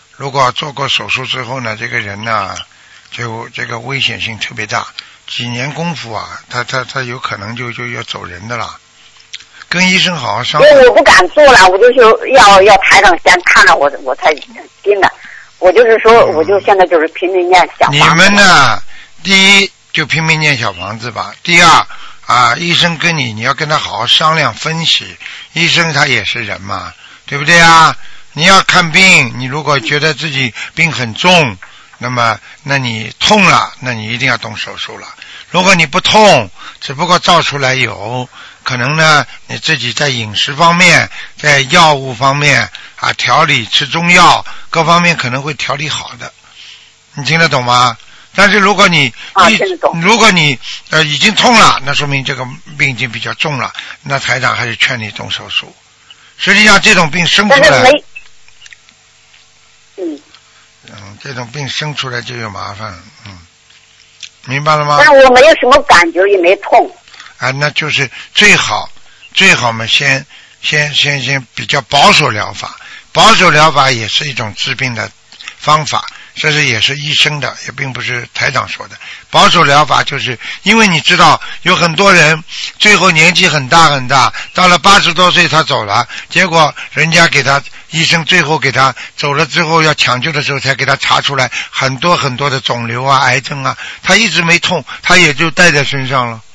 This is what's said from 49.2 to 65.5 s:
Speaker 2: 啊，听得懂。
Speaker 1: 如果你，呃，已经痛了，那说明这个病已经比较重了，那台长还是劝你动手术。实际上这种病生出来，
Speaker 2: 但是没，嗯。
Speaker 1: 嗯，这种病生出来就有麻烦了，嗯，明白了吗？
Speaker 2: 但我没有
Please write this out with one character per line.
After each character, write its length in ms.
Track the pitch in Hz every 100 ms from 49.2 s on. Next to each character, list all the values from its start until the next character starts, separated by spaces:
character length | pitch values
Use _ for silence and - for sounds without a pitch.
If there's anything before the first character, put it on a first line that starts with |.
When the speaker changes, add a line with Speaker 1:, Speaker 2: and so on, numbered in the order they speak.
| -
Speaker 2:
啊， 160 | - 226
听 80 | 220
得 200 | 196 170
懂。 220 | 151 170
Speaker 1:
如 160 | 175 233
果 140 | 220
你， 300 | 180 147 127 - - -
呃， 120 | 156
已 140 | 156 147
经 160 | 214
痛 240 | 190 240 226
了， 240 | 156 127
那 80 | 135
说 140 | 139 147
明 180 | 139
这 120 | 127 127
个 100 | 123 139 - 147
病 140 | 143
已 20 |
经 160 | 117 123
比 100 | 110
较 140 | 117
重 240 | 113 156 135
了， 160 | 107 - - -
那 160 | 143 139
台 200 | - 127
长 160 | 123 110
还 120 | 120
是 80 | 110
劝 240 | - 123
你 100 | 107
动 220 | - 107
手 180 | - 101
术。 260 | - - _ _ _ _ _ _ -
实 160 | -
际 100 | 202
上 160 | 214 196
这 140 | 220
种 160 | 190 160
病 160 | 175 165
生 240 | - 214
出 60 | 277
来， 60 |
Speaker 2:
但 120 | 302
是 60 | -
没， 220 | 254 294 - - - - - _ - - _ _ _ _ _ _ _ _ _ _ _ -
嗯。 260 | 165 143 _ - _ _ _ _ 120
Speaker 1:
嗯， 280 | 107 101 104
这 100 | 139
种 140 | 127 117
病 200 | 147 131
生 280 | - 151 135
出 140 | 135
来 120 | 120
就 140 | 113 120
有 120 | 110
麻 240 | 95 98 101
烦 160 | 107
了， 80 | 87 98 _ 104
嗯， 140 | 92 85 _ _ _ _ _ _ _ - _ -
明 180 | 139
白 120 | 151 151
了 100 | 147
吗？ 160 | 147
Speaker 2:
但 80 | 302
我 180 | 277 262
没 100 | 247
有 60 | 302